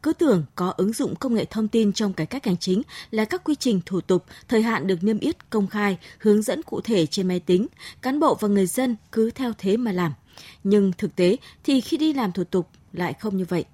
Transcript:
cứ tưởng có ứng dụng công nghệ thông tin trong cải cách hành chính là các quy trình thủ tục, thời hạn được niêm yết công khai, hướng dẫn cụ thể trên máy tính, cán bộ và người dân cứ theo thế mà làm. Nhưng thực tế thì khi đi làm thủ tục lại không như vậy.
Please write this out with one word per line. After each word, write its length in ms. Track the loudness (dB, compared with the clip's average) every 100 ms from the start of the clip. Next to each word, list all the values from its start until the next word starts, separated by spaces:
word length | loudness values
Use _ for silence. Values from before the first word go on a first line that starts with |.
cứ 100 | -2
tưởng 320 | 2 4 4 0
có 200 | -4 -4 0
ứng 160 | -2
dụng 240 | 0 -4 -2
công 180 | -2
nghệ 100 | 0
thông 240 | -2 -4 0
tin 240 | 2 2
trong 200 | 2 -2
cải 140 | -2 -6
cách 200 | -4 -2
hành 100 | -2
chính 260 | 0 -2 -2 -12 -8
là 140 | -4
các 200 | -2 -4
quy 100 | -4
trình 260 | -2 0 0 -2
thủ 140 | -6
tục, 240 | 0 0 0 -20 -2
thời 140 | 0
hạn 240 | 2 -2 0
được 160 | 0
niêm 160 | 0 0
yết 320 | -2 -4 -4
công 160 | -2 -2
khai, 320 | 0 -2 -2 -8 -2
hướng 240 | 2 4
dẫn 200 | 2 -6
cụ 180 | -6 -8
thể 260 | 0 0 2
trên 220 | 0 -2
máy 120 | -2
tính, 260 | 2 2 2 _ -20 -8
cán 180 | -4 2
bộ 140 | 2
và 140 | 2 2
người 180 | 2 2
dân 300 | 0 -2 -2 _
cứ 180 | -2 -2
theo 220 | 0 -6 -4
thế 180 | -2 0
mà 160 | 0
làm. 200 | 0 -2 -4 _ -20 -20 -8
Nhưng 280 | 2 4 4 0
thực 180 | -6 2
tế 200 | 2 2 -4 -8
thì 160 | 0 0
khi 160 | 0 0
đi 160 | 0
làm 200 | 0 -2
thủ 120 | -4
tục 240 | -2 -2 -2 _ _
lại 200 | -6 -6
không 240 | -4 -4 -4
như 80 | -2
vậy. 160 | -4 -4